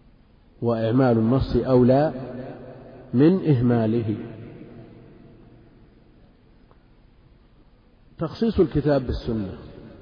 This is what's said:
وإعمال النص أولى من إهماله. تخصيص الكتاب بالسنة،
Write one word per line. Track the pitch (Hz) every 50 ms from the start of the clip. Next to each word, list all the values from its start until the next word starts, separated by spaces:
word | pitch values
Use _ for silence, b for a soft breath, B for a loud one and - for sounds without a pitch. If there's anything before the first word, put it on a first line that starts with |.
| _ - _ _ _ _ _ _ _ _ _ -
وإعمال | 117 117 117 113 113 110 117 131 131 123 117 113
النص | 110 113 131 131 123 - -
أولى | 120 117 131 131 123 123 120 127 139 151 160 - - - - - - - - - - - - - - - - - - - - -
من | 120 147 170 190 185 - 160
إهماله. | 139 117 127 120 120 117 110 107 113 120 107 110 104 101 - - - - - - - - - - - - - - - - - - - - - - - - - - - - - - - - - - _ - _ _ _ - - _ _ _ _ _ _ _ _ _ - _ _ _ _ _ _ _ _ _ _ _ _ _ _ _ _ _ - _ _ _ _ _ _ _ - - - -
تخصيص | 170 151 - - 226 226 185 -
الكتاب | 170 147 - 147 135 151 143 135
بالسنة، | 127 139 131 - - 127 113 110 98 87 80 - - - - - - - - -